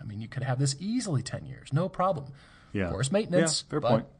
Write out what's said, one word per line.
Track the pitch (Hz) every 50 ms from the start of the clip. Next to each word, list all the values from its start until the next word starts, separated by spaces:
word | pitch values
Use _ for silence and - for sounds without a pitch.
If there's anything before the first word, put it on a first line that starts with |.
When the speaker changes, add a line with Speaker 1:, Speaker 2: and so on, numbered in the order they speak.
Speaker 1:
I | 123
mean, | 120 104 101
you | 113 -
could | - 131 135
have | 123 127 120
this | 143 139 135 -
easily | 180 202 226 254 233 208 156 127 -
ten | - - 92 -
years, | - - - - -
no | - 147 175 190
problem. | - - 180 190 190 139 135 - - - - - - - - - -
Speaker 2:
Yeah. | 104 95 87
Speaker 1:
Of |
course, | 92 95 127 135 190
maintenance, | 202 220 147 165 - 165 165 151 - -
Speaker 2:
Yeah, | -
fair | 143 151
Speaker 1:
but | - 113
Speaker 2:
point. | 110 110 - - - _